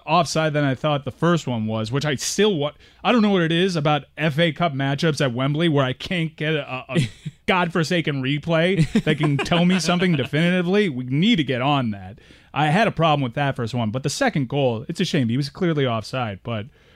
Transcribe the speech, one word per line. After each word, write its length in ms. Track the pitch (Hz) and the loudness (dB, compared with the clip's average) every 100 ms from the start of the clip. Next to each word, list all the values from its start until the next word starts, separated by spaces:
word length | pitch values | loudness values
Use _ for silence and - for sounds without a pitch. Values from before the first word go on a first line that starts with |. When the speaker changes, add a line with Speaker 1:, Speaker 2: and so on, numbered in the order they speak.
| 151 | 2
Speaker 1:
offside 460 | 170 147 156 156 | 2 2 0 0
than 100 | 147 | 0
I 140 | 143 123 | 0 0
thought 280 | 156 143 | -2 -2
the 60 | 131 | -4
first 380 | - 165 170 - | -2 0 2 0
one 180 | 117 107 | -4 -2
was, 240 | 110 110 | -4 -4
which 140 | 139 | -4
I 100 | 151 | -2
still 400 | 131 - - 214 165 | -4 -2 0 2 2
want. 200 | 147 - - _ | -4 -8 -20 _
I 80 | 180 | 0
don't 100 | 240 | 2
know 100 | 208 | 4
what 120 | 196 | 2
it 80 | 160 | 2
is 240 | 165 190 | 2 0
about 300 | 170 151 147 - - | 0 0 0 -4 -4
F 220 | 156 139 | -2 2
A 140 | 170 | 0
Cup 200 | 147 175 | 0 -2
matchups 460 | 139 139 139 165 143 | 0 -2 0 0 0
at 140 | 139 | -2
Wembley 340 | 117 135 151 170 | 0 -2 0 2
where 160 | 143 | 2
I 80 | 127 | 0
can't 440 | 127 - 180 160 - | -2 -6 -4 -4 -4
get 180 | 156 | -4
a, 300 | 156 123 127 - | -2 -4 -10 -4
a 200 | 160 117 - 151 | -2 -2 -6 -16
Speaker 2:
<laughs> 200 | - - | -6 0
Speaker 1:
godforsaken 760 | 190 175 175 151 180 156 139 | 2 2 0 0 0 0 -2
replay 680 | 131 147 165 160 175 180 160 226 | -2 -2 0 2 2 2 2 2
that 160 | - 151 | 0 2
can 180 | 151 139 | 2 0
tell 280 | - 175 | 2 2
me 160 | 175 185 | 4 2
something 320 | 160 175 185 | 2 2 2
definitively. 720 | 147 - 143 175 180 175 208 202 | 0 0 0 2 2 2 2 0
We 160 | 127 | -2
need 320 | 127 139 208 202 | -4 0 2 2
to 80 | |
get 180 | 135 123 | 0 0
on 280 | 135 143 117 | 0 0 0
that. 300 | 98 92 110 - - _ | -4 -10 -18 -20 -20 _
I 140 | 139 156 | -2 2
had 200 | 180 208 | 2 2
a 60 | |
problem 300 | - 165 147 | 2 2 2
with 120 | 127 | 0
that 220 | 143 139 131 | -2 -2 -2
first 180 | 113 | -4
one, 160 | 123 110 | -2 -2
but 140 | 127 | -2
the 40 | 147 | -4
second 380 | - 262 151 123 | 0 0 0 -2
goal, 360 | 143 131 110 - | 0 0 -2 -6
it's 120 | 165 | -4
a 40 | |
shame. 240 | 175 160 113 | -2 0 0
He 80 | 127 | 0
was 140 | 139 | -4
clearly 340 | - 175 147 131 | -4 -2 0 0
offside, 520 | 113 - 131 113 95 | -2 -6 -6 -6 -8
but 220 | - 110 139 - _ | -8 -8 -10 -16 _